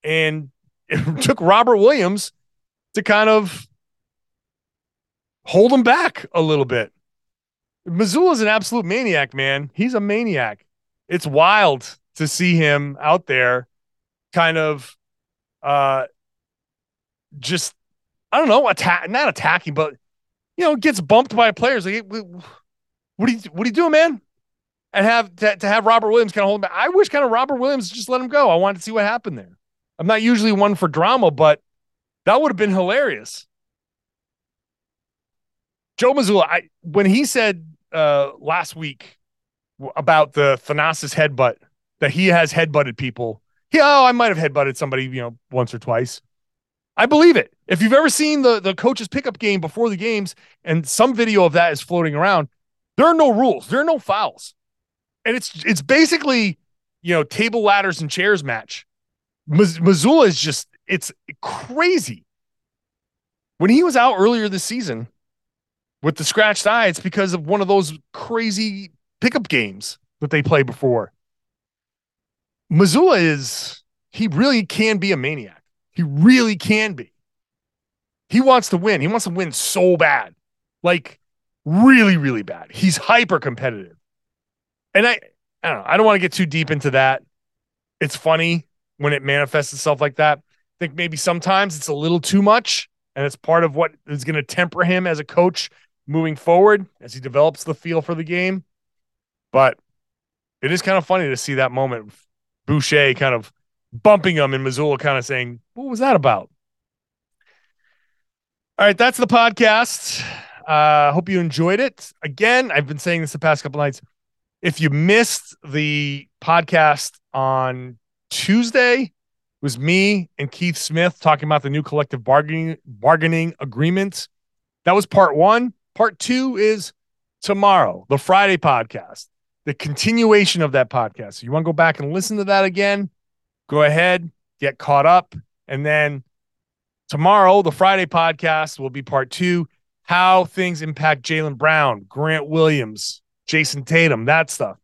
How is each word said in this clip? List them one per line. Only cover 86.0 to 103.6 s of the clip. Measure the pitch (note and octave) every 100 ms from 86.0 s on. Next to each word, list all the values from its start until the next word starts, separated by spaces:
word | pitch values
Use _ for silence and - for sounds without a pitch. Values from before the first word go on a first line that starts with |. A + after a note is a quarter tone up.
| A3
wanna | G3+
get | F3
too | - E3+
deep | D#3+ D3
into | D3+ C#3
that. | C3+ C3 C3 _ _ _ _ _ _ _ _
It's | D3 -
funny | D#3+ D#3+ E3 E3+ - _ _ _
when | D3
it | C#3+
manifests | C3+ C#3+ C#3+ D#3 C#3
itself | C#3 D#3 C#3
like | D3 C3+
that. | D3+ D3
I | _ _ _ _
think | E3+ C#3
maybe | F3 D#3
sometimes | F3+ E3+ F3 F#3+ G3+ D#3
it's | D3
a |
little | C#3+ D#3+ E3+
too | - G3
much, | G3+ A3+ - - - _ _ C3+
and | C#3
it's | -
part | - E3
of | E3 C#3+
what | D#3+ _ -
is | D3 B2
gonna | D3+
temper | C3+ - F3 F3
him | F3 F#3 F3+
as | D#3
a |
coach | D3 - F3+ C3+ - _ _ _ -
moving | D#3 D#3+ D3+
forward, | - F3 G#3 G#3 F#3 _
as | A#2+
he | C3
develops | B2+ C3+ D#3 D#3+
the | D#3+
feel | D#3 E3+ E3
for | D3 E3
the | D#3+
game. | F3 F#3 F#3+ _ _ _ _ _ _ _ _ _
But | C3+ C3 - _ _ _ _ _ _ _ _
it | C3
is | F3
kinda | F#3+ F#3+
funny | D3+ F#3 D3+
to | B2
see | -
that | C3+ C3
moment, | B2+ C3+ A#2 G#2 _ _ _ _ _ -
Boucher | D3 - D3 C#3
kind | B2+ C#3
of | A#2+ G#2+ _